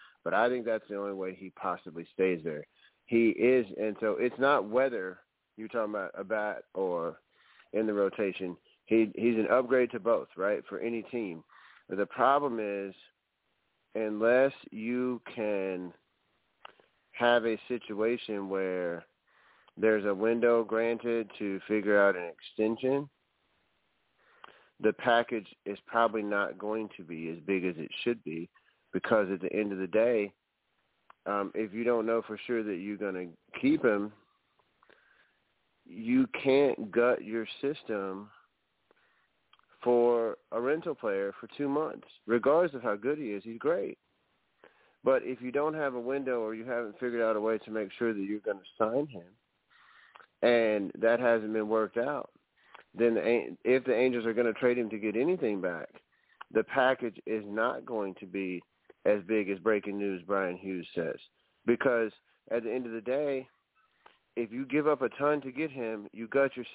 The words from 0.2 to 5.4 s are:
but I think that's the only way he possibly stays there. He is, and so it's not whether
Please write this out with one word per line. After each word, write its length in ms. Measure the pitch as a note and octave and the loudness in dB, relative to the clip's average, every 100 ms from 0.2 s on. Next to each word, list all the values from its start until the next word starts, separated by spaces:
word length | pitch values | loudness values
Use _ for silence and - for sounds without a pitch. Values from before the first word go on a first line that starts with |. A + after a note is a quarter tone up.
but 100 | E2+ | -2
I 140 | F#2 A#2+ | 2 2
think 180 | B2+ A2+ | 0 -2
that's 220 | A2 - | -4 -4
the 80 | G2+ | -6
only 160 | G2+ | -6
way 220 | G2 F#2+ F#2 | -6 -6 -8
he 160 | F#2+ - | -14 -8
possibly 460 | F#2+ F2 - D#2+ E2+ | -6 -6 -8 -14 -12
stays 260 | - F#2+ F2 | 0 2 2
there. 240 | D#2+ D2+ - _ _ _ - | -4 -8 -10 _ _ _ 0
He 240 | A#2 A2+ | 4 4
is, 340 | - B2 B2+ G#2+ - | 4 4 4 2 -4
and 180 | G#2+ G2+ | -6 -2
so 160 | A2 G2 | -2 0
it's 220 | B2 A2+ | -2 2
not 300 | C3+ C#3+ G2+ | 2 2 2
whether 500 | A#2 C3+ A#2 F#2 F2+ _ _ | 0 0 0 -6 -10 _ _